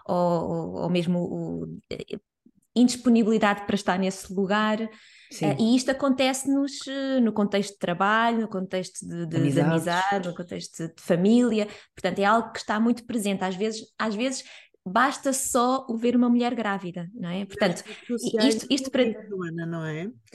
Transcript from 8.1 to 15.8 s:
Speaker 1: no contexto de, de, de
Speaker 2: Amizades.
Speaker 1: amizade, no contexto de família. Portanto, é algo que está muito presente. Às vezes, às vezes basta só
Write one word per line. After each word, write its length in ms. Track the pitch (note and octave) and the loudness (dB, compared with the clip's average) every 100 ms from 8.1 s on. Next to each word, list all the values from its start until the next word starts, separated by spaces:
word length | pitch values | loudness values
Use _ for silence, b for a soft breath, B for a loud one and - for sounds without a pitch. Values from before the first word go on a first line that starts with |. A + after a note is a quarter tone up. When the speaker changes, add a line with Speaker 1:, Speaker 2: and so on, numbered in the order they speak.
| A3 A#3 A3+ | 4 2 0
Speaker 1:
no 60 | G#3+ | -2
contexto 580 | F#3+ F#3 F#3 F3+ - F3 | -4 -4 -6 -6 -10 -10
de, 180 | E3+ E3 | -6 -4
de, 20 | |
de 100 | D#3+ | 0
Speaker 2:
Amizades. 340 | C#3+ C3+ D3 | 2 2 2
Speaker 1:
amizade, 560 | E3 E3 F3 F#3+ G3+ F3+ | 2 0 0 0 0 -2
no 80 | E3 | -8
contexto 520 | F3 F3+ E3+ - E3 | -10 -10 -10 -10 -12
de 140 | - | -8
família. 680 | - E3+ G3 A#3+ B3 G#3+ G#3 B B | 0 2 4 4 4 0 -2 B B
Portanto, 260 | - F#3 G3 | -8 -4 0
é 60 | G3 | 2
algo 260 | A3+ A3+ | 2 0
que 80 | - | -6
está 200 | - G#3+ | -4 2
muito 260 | A3+ A#3+ - | 2 2 -2
presente. 380 | A#3 G3+ F#3+ | -4 -2 -2
Às 120 | F#3+ F#3 | -2 -2
vezes, 280 | A3 G#3+ - - | -4 -4 -10 -6
às 160 | A3 G#3 | -4 -2
vezes 280 | B3+ C4 B B B _ | -4 -4 B B B _
basta 480 | F#3+ G3+ C4+ C#4 C#4 | -4 2 2 0 -2
só 540 | C4 - B3 B3 C4 | -2 0 2 2 0